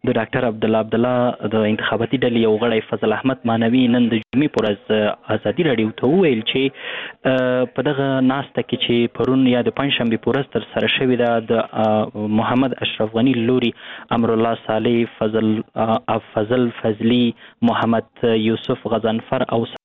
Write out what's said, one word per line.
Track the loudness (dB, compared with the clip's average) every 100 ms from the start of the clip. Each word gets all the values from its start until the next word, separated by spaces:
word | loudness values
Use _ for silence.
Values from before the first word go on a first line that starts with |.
| 0
د | -2
ډاکټر | -2 -2 -2
عبدالله | -2 0 0
عبدالله | 0 0 2 2 0 -2 -2
د | 0 0
انتخاباتي | 0 -2 -2 -2 0
ډلې | 0 2 2
یو | 2
غړی | 2 0 -2
فضل | -4 -2 0
احمد | -2 -2 -2
مانوي | 0 2 2 2
نن | 2 2
د | 0
جمعې | -2 -2 0 0
په |
ورځ | -2 -4 -2 0 0 -2 -6 -4
ازادي | -2 0 0
راډیو | 0 -2 0
ته | 2
وویل | 4 4 2 -2
چې، | -2 -2 -4 -12 -12 -14 -6 -2 0 0 0 -2 -2
په | -2
دغه | 0 0 2 2
ناسته | 0 -4 -6 -4
کې | -4
چې | 0 2 0 0
پرون | 0 4 4
یا | 2 0
د | -2
پنجشنبې | -2 0 0 0 0
په |
ورځ | -2 -2 -6
ترسره | -6 -2 -2 0
شوې | 0 2
ده، | 2 0 0
د، | -2 0 -2 0 2 -2 -4 -2 0
محمد | 2 0 0 -2 -6
اشرف | -4 -2 0
غني | 2 2 2
لوري | 2 0 -4 -18 -18 -6 -2
امرالله | 0 2 0 -2 -2
صالح، | -2 2 2 0 -2
فضل، | -2 0 0 -2 -4 -4 0 0 -2 -4 -2
فضل | -4 0 0 0 -2
فضلي، | -4 0 2 4 2 -2 -20 _ 0
محمد | 0 0 0 -2 -2 0 2 2
یوسف | -2 -2 -4 -2
غضنفر | -2 0 -2 -2 -2 0 -2
او | -4 -10